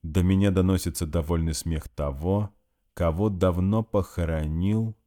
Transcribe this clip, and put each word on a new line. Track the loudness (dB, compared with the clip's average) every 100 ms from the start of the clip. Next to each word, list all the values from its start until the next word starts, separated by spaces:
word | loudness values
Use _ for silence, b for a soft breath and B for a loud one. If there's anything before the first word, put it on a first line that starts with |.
До | -2 2
меня | 4 4 4
доносится | 4 4 2 0 -6 -4
довольный | -4 -2 0 0
смех | -2 -4 -6 -6
того, | -6 -6 -4 -2 -2 -2 _ _ _ _
кого | -2 -2 0 0
давно | 2 0 2 2 0
похоронил | 0 -2 -2 -4 -2 -2 -2 -2 0 0 -2 -8